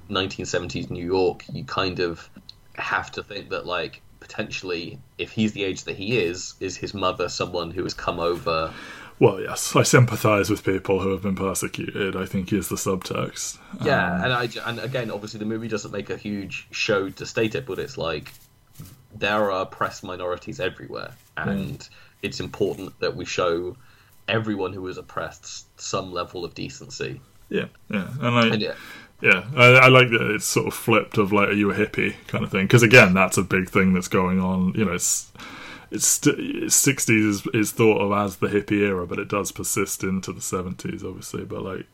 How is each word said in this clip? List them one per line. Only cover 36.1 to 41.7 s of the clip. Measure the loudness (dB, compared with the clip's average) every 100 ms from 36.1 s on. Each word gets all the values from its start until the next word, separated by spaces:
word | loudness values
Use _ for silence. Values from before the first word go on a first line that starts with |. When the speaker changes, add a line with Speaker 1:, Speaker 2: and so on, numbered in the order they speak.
| 4 2 2 -4 -4 0
Speaker 2:
sixties | 2 2 2 2 4
is, | 4 0 -2
is | 0 0
thought | 4 6 6
of | 4
as | 2 0 -2
the | 0
hippie | 0 0 2
era, | 2 0 -4
but | -6
it | -4
does | -2 -4
persist | -6 -4 -2 -2 -2
into | -2 -2 -4
the | -8
seventies, | -6 -6 -6 -8 -8 -8 -10
obviously. | -12 -10 -10 -8
But, | -8
like, | -8